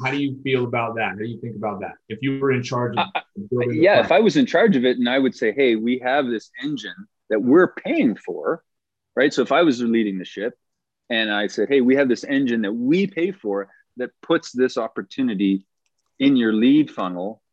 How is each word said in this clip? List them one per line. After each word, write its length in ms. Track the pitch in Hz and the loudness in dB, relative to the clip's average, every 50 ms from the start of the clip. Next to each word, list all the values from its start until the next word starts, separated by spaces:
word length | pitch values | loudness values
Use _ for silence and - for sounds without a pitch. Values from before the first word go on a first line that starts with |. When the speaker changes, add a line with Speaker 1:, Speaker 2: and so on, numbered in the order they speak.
| 131 | -6
Speaker 1:
how 60 | 131 | -4
do 100 | 139 143 | -2 -2
you 220 | 143 139 127 - | -4 -4 -6 -6
feel 220 | - 135 131 127 123 | -4 -2 0 0 0
about 320 | 117 120 120 117 113 113 | -2 -2 -4 -4 -4 -4
that? 140 | 113 107 98 | -4 -4 -4
How 80 | 95 104 | -4 -8
do 80 | 107 | -8
you 140 | 117 117 - | -8 -8 -10
think 140 | - 117 104 | -12 -12 -10
about 260 | 101 110 107 98 95 | -8 -6 -6 -6 -6
that? 120 | 95 82 - _ _ _ | -10 -12 -12 _ _ _
If 100 | 110 107 | -12 -6
you 180 | 135 135 135 135 | -4 -4 -4 -2
were 100 | 135 139 | 0 0
in 100 | 131 123 | 0 0
charge 340 | 123 - 135 123 120 117 101 | -2 -4 -4 -4 -4 -4 -2
of 20 | - | -4
Speaker 2:
Uh, 120 | - - _ | -4 -4 _
uh, 60 | - - _ _ - 101 - | -10 -12 _ _ -16 -10 -6
Speaker 1:
building 200 | 120 123 120 120 | -4 -2 -2 -2
the 60 | 135 | 0
Speaker 2:
yeah, 180 | 156 165 190 202 | 2 4 4 6
Speaker 1:
plan. 100 | 135 110 | 4 4
Speaker 2:
if 80 | - | 4
I 60 | 160 190 | 2 4
was 180 | 226 202 147 | 4 4 4
in 100 | 151 127 | 4 2
charge 300 | - - 165 220 233 165 | 4 4 2 4 4 4
of 80 | 131 120 | 4 2
it 140 | 127 123 123 | 2 2 2
and 100 | 120 120 | 0 0
I 80 | 127 | 0
would 180 | 139 135 131 - | 2 0 0 -2
say, 180 | - 127 110 | 0 -2 -2
"Hey, 240 | 101 139 139 127 113 | 0 2 2 2 2
we 240 | 110 110 120 127 127 | 2 0 -2 -4 -2
have 260 | 131 123 131 147 139 | -2 -2 0 0 0
this 240 | 120 117 107 - _ _ - | -2 -4 -6 -8 _ _ -10
engine 460 | 131 147 151 123 104 98 87 92 101 _ _ _ _ _ | -8 -6 -6 -6 -8 -12 -14 -16 -20 _ _ _ _ _
that 100 | 107 107 | -2 0
we're 320 | 127 123 135 180 180 - | 2 6 6 6 6 4
paying 440 | - - - 196 320 330 233 123 98 | 0 -8 -6 -4 -2 0 0 0 0
for," 480 | - - - 87 78 76 107 160 165 _ _ _ _ _ _ _ _ _ _ _ | -2 -8 -10 -10 -6 -4 -4 -4 -4 _ _ _ _ _ _ _ _ _ _ _
right? 180 | 120 131 147 | 0 0 2
So 80 | - - | 2 0
if 120 | 123 - | 0 2
I 100 | 139 156 | 2 4
was 180 | 175 160 123 117 | 4 4 2 0
leading 380 | 123 117 117 117 110 104 98 92 | 0 0 0 0 0 -2 -4 -8
the 60 | 87 | -12
ship 340 | - - 98 101 123 - _ _ _ _ _ _ _ _ _ _ _ | -12 -10 -8 -8 -8 -10 _ _ _ _ _ _ _ _ _ _ _
and 220 | 117 113 110 107 | -4 -2 -2 -2
I 160 | 104 104 104 | -2 -2 -2
said, 220 | 101 - - 104 - | -4 -2 -2 -2 2
"Hey, 120 | 139 139 | 2 2
we 140 | 123 127 131 | 4 4 4
have 140 | 139 143 131 | 4 4 2
this 160 | 117 104 - | 0 -2 -2
engine 380 | 139 139 135 139 123 117 113 | -4 -2 -2 0 0 -2 -2
that 100 | 107 98 | -2 -4
we 340 | 107 117 123 131 156 185 202 | -4 -4 0 0 2 2 0
pay 240 | 196 - 165 170 196 | -2 -2 -4 -4 -4
for 380 | - - - 107 98 98 98 - _ _ _ _ _ - | -4 -6 -6 -6 -4 -4 -6 -8 _ _ _ _ _ -10
that 120 | 123 123 _ _ | -10 -10 _ _
puts 280 | - - 165 170 - - | -2 0 0 0 0 -4
this 260 | - 123 127 127 - | -2 0 0 0 0
opportunity 880 | 127 113 113 - 123 101 - - - 135 123 107 92 101 98 98 95 - _ _ _ _ _ _ _ _ _ _ _ | -4 -6 -6 -6 -10 -10 -10 -6 -4 -2 -2 0 0 2 2 2 0 -4 _ _ _ _ _ _ _ _ _ _ _
in 160 | 135 139 139 | 2 2 4
your 160 | 127 117 110 | 4 2 2
lead 380 | 110 107 113 131 139 151 147 151 | 2 4 4 4 4 4 2 0
funnel," 500 | - - 101 92 90 87 90 104 117 _ _ _ | -4 -8 -6 -6 -6 -6 -8 -8 -10 _ _ _